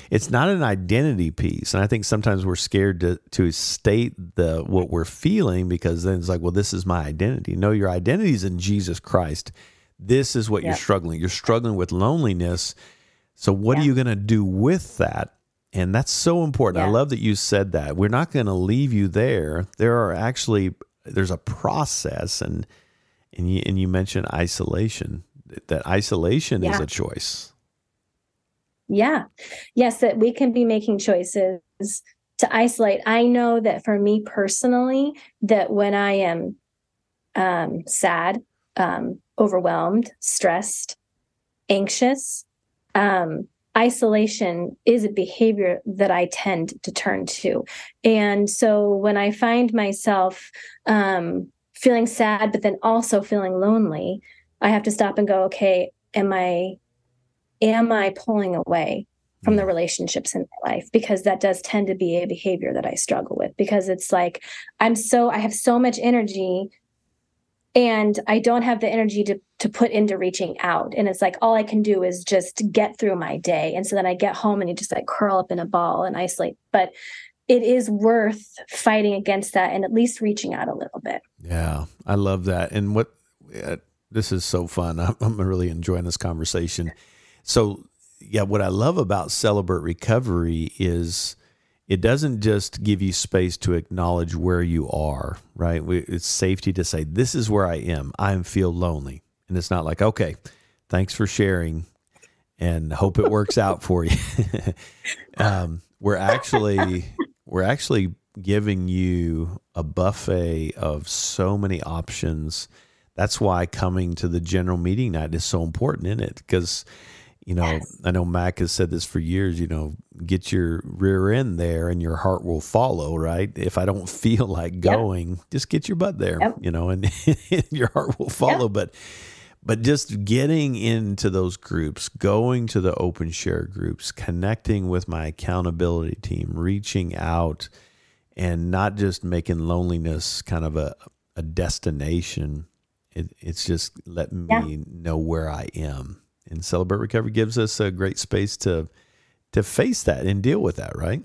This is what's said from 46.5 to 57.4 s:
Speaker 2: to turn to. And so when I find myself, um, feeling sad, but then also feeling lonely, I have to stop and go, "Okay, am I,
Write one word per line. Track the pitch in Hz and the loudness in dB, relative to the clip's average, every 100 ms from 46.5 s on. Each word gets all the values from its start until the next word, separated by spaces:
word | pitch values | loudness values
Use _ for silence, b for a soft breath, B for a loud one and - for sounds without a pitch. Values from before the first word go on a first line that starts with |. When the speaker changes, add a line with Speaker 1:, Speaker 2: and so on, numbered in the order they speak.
| 170 165 - | -2 -2 -6
Speaker 2:
to | - | -8
turn | - 196 - - | -4 -2 -2 -4
to. | - 190 - - B B B | -4 -2 -2 -4 B B B
And | 226 220 208 202 208 | 4 4 4 2 0
so | - 220 208 208 | 2 4 4 4
when | 196 208 202 | 2 2 2
I | 202 | 0
find | 208 233 240 240 | 0 2 4 2
myself, | 220 202 202 220 196 185 - - - B B - | 2 0 -2 0 2 2 -2 -14 -20 B B 0
um, | 214 196 185 170 180 180 _ _ | 2 2 0 -2 -4 -6 _ _
feeling | - 254 233 226 | 0 4 4 4
sad, | - 220 208 214 | 2 2 2 2
but | 214 | 2
then | 208 190 | 0 0
also | 226 226 233 202 | 2 2 2 0
feeling | 208 208 185 185 | 2 0 0 2
lonely, | 202 220 196 156 180 202 b b b - | 4 4 2 0 -4 -6 b b b 0
I | 208 | 2
have | 214 | 2
to | 214 | 2
stop | 208 202 202 | 2 2 2
and | 202 | 2
go, | 190 | 4
"Okay, | 190 - 196 180 180 - _ | 2 2 2 2 0 -8 _
am | 208 196 | -2 0
I, | 190 180 175 190 196 _ _ _ _ _ _ | 2 0 0 -4 -8 _ _ _ _ _ _